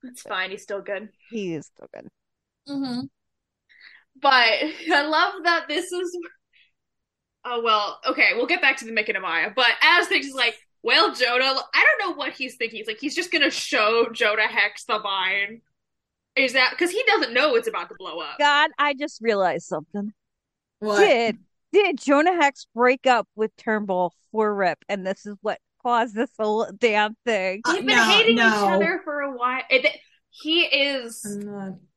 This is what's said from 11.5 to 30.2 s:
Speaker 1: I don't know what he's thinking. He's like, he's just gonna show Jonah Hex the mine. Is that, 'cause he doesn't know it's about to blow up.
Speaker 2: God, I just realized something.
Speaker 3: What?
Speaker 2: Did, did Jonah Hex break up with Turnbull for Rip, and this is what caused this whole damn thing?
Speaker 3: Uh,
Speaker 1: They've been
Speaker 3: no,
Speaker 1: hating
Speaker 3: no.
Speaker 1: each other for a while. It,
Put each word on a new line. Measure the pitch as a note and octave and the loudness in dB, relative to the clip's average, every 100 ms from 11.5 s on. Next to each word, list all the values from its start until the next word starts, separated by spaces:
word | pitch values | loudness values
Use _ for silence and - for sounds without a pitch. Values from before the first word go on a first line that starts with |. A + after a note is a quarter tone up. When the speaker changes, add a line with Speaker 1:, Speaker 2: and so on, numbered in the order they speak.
| C4+ - | -2 -2
Speaker 1:
I | D4 A#4+ C5+ | 2 4 2
don't | G4 | -2
know | D4 | -4
what | C#4+ | -8
he's | - C4 - | -8 -12 -8
thinking. | A3+ A3 | -8 -8
He's | A3 | -10
like, | G#3+ | -8
he's | C#4 D#4 | -6 -6
just | F4 | -4
gonna | E4 D4 | 2 2
show | - - C4 G#3+ A#3 A#3 | 0 -2 0 2 2 0
Jonah | A3+ A3 G#3+ A3 | 0 0 0 -2
Hex | A3+ G3+ - | 0 -2 -4
the | - G#3+ | -6 -4
mine. | G3+ G3 F#3+ G3 G3+ A#3 _ _ _ _ _ _ _ - | -4 -4 -2 -2 -6 -10 _ _ _ _ _ _ _ -2
Is | B3+ | 0
that, | C4 B3+ - | 2 0 2
'cause | F4 | -2
he | F#4+ B4+ | 0 0
doesn't | F#4 C4+ | 0 0
know | A#3+ D4+ A#3 | 0 2 0
it's | A#3 | -2
about | G3+ F3 | -8 -10
to | - | -14
blow | F#3 D#3+ | -14 -10
up. | D4+ - | -12 0
Speaker 2:
God, | D4 D4 D#4 - | 2 4 2 0
I | D4 | -2
just | C4+ D4 - | -2 -8 -4
realized | A3+ G3+ F#3 D#3 - | -2 2 0 -2 -6
something. | E3 D#3 G#3 G#3 - _ _ _ _ _ _ | -10 -8 -10 -10 -12 _ _ _ _ _ _
Speaker 3:
What? | G#4+ G#4 | -2 4
Speaker 2:
Did, | G4+ B3 A#3 - _ _ _ | 6 6 2 -4 _ _ _
did | F#4+ G4+ D4 | 2 2 0
Jonah | - C#4 E4 F4 | 2 4 4 4
Hex | C#4+ - - | 2 0 -14
break | A3+ B3 C4 C4 | 2 2 4 2
up | A#3+ G3 | 2 0
with | - G#3+ _ | -4 -6 _
Turnbull | - G#3+ G3+ F3+ F3 _ _ | -2 -2 0 -2 -2 _ _
for | G#3+ G#3+ | 0 0
Rip, | G3+ F#3 D3+ - | 2 0 -2 -6
and | G3+ F#3 | -6 -4
this | G3 G#3 | -8 -10
is | G#3 | -8
what | G#3+ - _ _ | -6 -8 _ _
caused | B3 A#3+ A#3+ | 0 0 0
this | G#3 B3 - | -4 -6 -4
whole | G#3+ G#3+ A3+ G3+ | -2 0 -2 0
damn | A#3 G#3 G#3+ A3 | 0 2 0 -4
thing? | - G#3+ F#3 F#3+ | -4 -2 -2 -4
Speaker 3:
Uh, | C#4+ | -2
Speaker 1:
They've | F4+ D4+ | -2 2
been | A#3+ | 2
Speaker 3:
no, | |
Speaker 1:
hating | A3+ G#4 A4+ A#3 | 4 4 4 4
Speaker 3:
no. | A3+ | 4
Speaker 1:
each | G#3+ G3+ | 4 2
other | F#3+ G#3+ F#4 | 2 0 -2
for | - D4 | -6 -6
a | C#4 B3+ | -6 -4
while. | B3 B3+ - | -4 -4 0
It, | - A3+ - _ _ | 0 0 -4 _ _